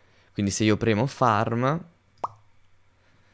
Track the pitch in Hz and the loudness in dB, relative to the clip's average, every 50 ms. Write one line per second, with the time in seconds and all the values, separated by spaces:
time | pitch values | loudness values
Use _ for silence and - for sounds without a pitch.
0 | _ _ _ _ _ _ - - 101 101 - - 110 107 104 98 110 113 107 104 | _ _ _ _ _ _ -6 -4 -2 -2 0 2 2 2 2 2 2 0 2 0
1 | 127 139 - - 131 117 107 104 113 117 117 120 127 135 156 175 175 - _ _ | 0 -2 -2 0 0 2 2 2 0 -2 -2 -2 -2 -2 -2 -4 -8 -14 _ _
2 | _ _ _ _ - - - - _ _ _ _ _ - _ _ _ _ _ _ | _ _ _ _ -12 -12 -12 -14 _ _ _ _ _ -20 _ _ _ _ _ _
3 | _ _ _ _ _ _ | _ _ _ _ _ _